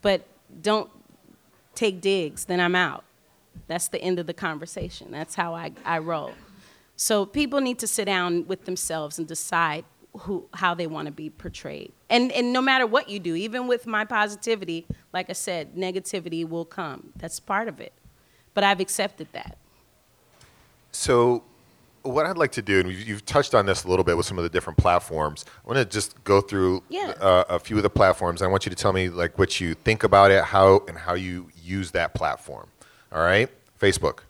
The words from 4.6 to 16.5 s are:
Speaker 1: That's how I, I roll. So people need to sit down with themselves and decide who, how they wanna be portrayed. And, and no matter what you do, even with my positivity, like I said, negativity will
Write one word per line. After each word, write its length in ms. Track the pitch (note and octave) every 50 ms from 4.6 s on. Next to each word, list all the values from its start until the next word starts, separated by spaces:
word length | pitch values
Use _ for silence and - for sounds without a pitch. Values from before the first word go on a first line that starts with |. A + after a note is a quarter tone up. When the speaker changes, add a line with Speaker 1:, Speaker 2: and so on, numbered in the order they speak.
| D#3+ E3 - - D#3 F3 - - - -
Speaker 1:
That's 240 | - D3 D#3+ - -
how 220 | - F3 E3+ E3
I, 160 | E3 E3+ D3 - - -
I 140 | - E3+
roll. 340 | E3 D#3 E3 E3 D#3 C#3 B2+ A2+ - - - - - - - _ _ _ _ _
So 300 | - - - A3+ G#3 G3
people 340 | G3+ - D4 D4 B3 C4 C#4
need 200 | C4+ B3 B3 B3
to 80 | B3
sit 180 | A3 - - G3+
down 400 | G3 G3 F#3 F3+ F3+ F3 F3 D#3+
with 200 | F3 F#3+ F#3 -
themselves 520 | - F#3 F3+ - - E3 D#3+ D3+ D3 D3+
and 100 | - E3
decide 560 | D#3 E3 - - - - E3+ E3 D#3+ D3+ D#3+ - _ _ _ - _ _
who, 300 | G3 - - G3+ F3 - - -
how 220 | F3 F#3+ F3+ E3+
they 100 | E3+ F3
wanna 240 | D#3+ D#3 D3+ D3+ D3+
be 200 | D3 D3+ D#3 D#3
portrayed. 600 | - - - - - - - D3 D3 D3 - - _ _ _
And, 240 | _ - A#3+ B3 B3+ A#3+
and 200 | B3 A#3+ A#3+ B3
no 80 | B3+
matter 240 | C4 C4+ C4 C4 B3+
what 240 | A3+ G#3+ C4+ - -
you 100 | G3+ G3+
do, 140 | F3 F3 D#3+
even 300 | E3 G3+ A3+ G#3+ B3+ B3
with 220 | B3 B3 A#3 A#3
my 180 | A3+ A3 G#3+ G#3+
positivity, 800 | G#3 B3 G#3+ G#3 G#3 G#3 G3 - A#3 A3+ G#3 F#3+ E3+ E3 E3 E3 _ - - _ _
like 200 | - F3+ F3+ -
I 20 | -
said, 420 | - - - F3+ E3 D3+ C3+ -
negativity 720 | E3+ F#3 F#3 F3+ F#3+ - - - F#3+ E3 F3 E3 E3 E3+
will 180 | D#3+